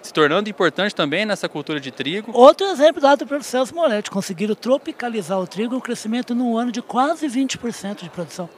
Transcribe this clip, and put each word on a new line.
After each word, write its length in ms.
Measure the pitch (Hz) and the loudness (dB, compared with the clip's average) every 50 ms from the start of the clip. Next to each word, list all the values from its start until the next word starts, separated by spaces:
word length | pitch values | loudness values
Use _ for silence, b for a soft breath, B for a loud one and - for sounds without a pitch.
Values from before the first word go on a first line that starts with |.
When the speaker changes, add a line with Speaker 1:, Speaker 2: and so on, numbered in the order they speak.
| B | B
Speaker 1:
se 100 | - - | -4 2
tornando 340 | 160 151 139 156 196 214 | 4 4 4 4 2 0
importante 460 | 220 202 - 190 160 - - 190 208 - | -2 -2 0 0 0 2 0 -2 -2 0
também 320 | - 165 143 147 180 214 | -2 -2 -2 0 -2 -2
nessa 240 | 214 196 - - 165 | -2 -4 -4 -4 -8
cultura 300 | - 151 143 - 156 147 | -8 -8 -6 -6 -6 -6
de 100 | 135 131 | -6 -10
trigo. 400 | - - 127 135 175 208 220 226 | -8 -8 -6 -6 -6 -6 -6 -2
Speaker 2:
Outro 360 | 214 226 247 285 330 - 392 | 6 10 10 10 10 8 2
exemplo 340 | 392 370 247 285 320 311 339 | -2 0 4 4 4 4 4
dado 240 | 277 269 285 - 311 | 4 4 4 4 2
pelo 160 | 220 277 294 | -4 -6 -6
Celso 320 | 226 - - 254 262 208 - | -6 -4 -2 -2 -2 -2 -2
Moretti, 380 | 339 330 294 214 208 202 - | 0 0 0 0 0 -4 -4
conseguiram 420 | - 196 180 - 190 160 202 214 214 | -6 -6 -6 -6 -4 -4 -2 -2 -2
tropicalizar 840 | - - 226 262 285 - 320 302 - 240 240 226 220 175 147 196 190 | -2 0 0 0 0 0 -6 -10 -8 -8 -6 -6 -6 -4 -4 -4 -4
o 80 | 185 | -4
trigo, 280 | 180 - 180 226 240 254 | -4 -4 -6 -4 -4 -4
um 40 | 254 | -6
crescimento 560 | - - 233 - - 220 226 247 247 - 247 | -6 -6 -8 -6 -4 -4 -4 -4 -4 -2 -2
num 200 | 240 254 240 226 | -2 0 0 0
ano 160 | 226 247 247 | 0 -2 -2
de 120 | 202 240 - | -4 -6 -8
quase 440 | - - 240 262 294 339 311 302 | -4 0 0 0 0 0 -2 -4
vinte 300 | 294 220 262 269 254 - | -4 -2 0 -2 -2 -4
por 160 | - - 233 - | -6 -8 -8 -8
cento 300 | - - 196 208 - 185 | -8 -10 -10 -10 -10 -12
de 60 | 160 | -14
produção. 360 | - 180 170 143 - - 175 160 - | -10 -10 -10 -10 -8 -12 -12 -12 -12